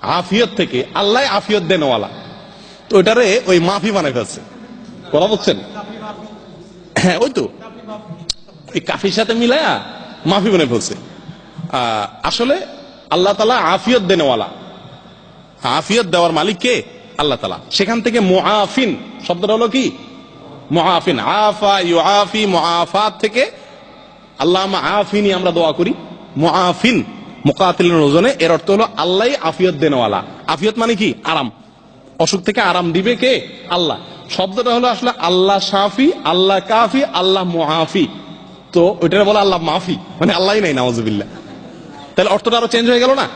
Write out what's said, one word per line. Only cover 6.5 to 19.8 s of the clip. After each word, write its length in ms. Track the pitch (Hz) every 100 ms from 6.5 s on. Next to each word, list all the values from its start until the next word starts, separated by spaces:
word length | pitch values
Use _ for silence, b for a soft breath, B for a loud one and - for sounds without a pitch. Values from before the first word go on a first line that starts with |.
| - - - - -
হ্যাঁ, 200 | 180 170
ওই 120 | 254
তো, 180 | 254 117 - - 233 214 214 - 170 - - - - -
এই 60 | -
কাফির 300 | - 165 196
সাথে 240 | 180 220
মিলায়া 460 | 226 240 269 285 131 - - - - 151
মাফি 240 | 190 196
বানাই 160 | 190 147
ফেলছে। 280 | 117 - - - - - - - - -
আহ, 540 | 131 120 110 101 - -
আসলে 340 | - 240 320 - - - - -
আল্লাহ 220 | 165 185
তাআলা 240 | 196 220 247
আফিয়ত 460 | 165 180 - 247
দেনওয়ালা, 460 | 185 185 147 120 90 - - - - - - - - - - -
আফিয়ত 440 | 131 135 156 214 202
দেওয়ার 260 | 175 170
মালিক 260 | 160 170 214
কে? 240 | 247 240 - - - -
আল্লাহ 200 | 147 123
তাআলা। 200 | 101 85 -
সেখান 320 | - 196 233
থেকে 180 | 226 233
মুআফিন 760 | 196 185 160 208 202 - 247 135 - - -
শব্দটা 260 | 175 196
হলো 160 | 220 233
কি? 220 | 262